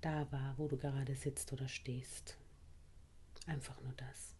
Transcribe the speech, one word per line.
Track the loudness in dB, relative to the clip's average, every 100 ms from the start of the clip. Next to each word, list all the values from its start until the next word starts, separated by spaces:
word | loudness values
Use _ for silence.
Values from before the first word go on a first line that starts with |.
da | 4 4 4
wahr, | 4 2 4
wo | 4
du | 4
gerade | 4 4 4 4
sitzt | 2 0 -2
oder | 0 0
stehst. | -2 0 -2 -2 -6 -8 -10 -14 -14 -14 -14 -14 -14 -16 -16 -12 -10 0
Einfach | 0 0 -6
nur | -6 -4
das. | -6 -6 -10